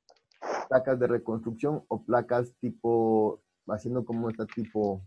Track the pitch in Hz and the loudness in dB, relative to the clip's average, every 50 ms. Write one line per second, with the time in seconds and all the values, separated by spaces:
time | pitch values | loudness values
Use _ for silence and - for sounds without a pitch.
0 | _ - - _ _ _ _ _ - - - - - - 131 131 127 131 131 123 | _ -20 -20 _ _ _ _ _ -8 -6 -6 -6 0 2 2 2 2 2 0 2
1 | 123 117 120 113 - - 113 110 113 123 117 - - 143 151 143 - - 226 - | 2 2 2 0 0 -2 -4 -4 -4 -6 -4 -2 -2 -2 -2 -2 -4 -4 -6 -4
2 | - - 117 123 180 - 123 120 123 123 - _ - 117 - - - 117 117 113 | 0 2 2 2 2 2 0 0 0 -2 -6 _ -6 -6 -6 -2 0 2 4 4
3 | 113 113 113 110 107 104 - - _ _ _ _ _ - 107 107 - 127 123 127 | 4 4 4 4 4 2 0 -4 _ _ _ _ _ -6 -6 -6 -4 -4 -4 -4
4 | 110 - 117 117 117 113 110 - 110 - - - 107 - - 107 104 101 98 95 | -4 -4 -4 -4 -2 -4 -4 -4 -6 -6 -6 -8 -8 -4 -2 0 0 0 -2 -4
5 | 95 | -8